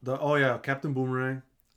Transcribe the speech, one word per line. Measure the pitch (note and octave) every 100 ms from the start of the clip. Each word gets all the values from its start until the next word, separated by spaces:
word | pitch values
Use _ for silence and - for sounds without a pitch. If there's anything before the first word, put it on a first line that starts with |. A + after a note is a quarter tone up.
The, | B2 C3
oh, | C#3+ D3
yeah, | C3+ A#2
Captain | - C3+ D3+
Boomerang. | C3 B2+ B2+ C3 C3 - _ _